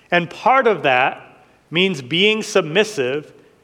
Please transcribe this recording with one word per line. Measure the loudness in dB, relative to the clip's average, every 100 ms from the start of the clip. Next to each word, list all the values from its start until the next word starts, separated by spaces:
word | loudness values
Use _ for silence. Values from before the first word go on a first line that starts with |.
| -4
and | -2 -2
part | -2 2 4 2
of | 0
that | 2 2 0 -4 -18 -20 _ _ -6
means | -2 0 -2
being | -4 2 2 2
submissive | 0 -2 0 0 0 -2 -4 -4 -8 -20 _ _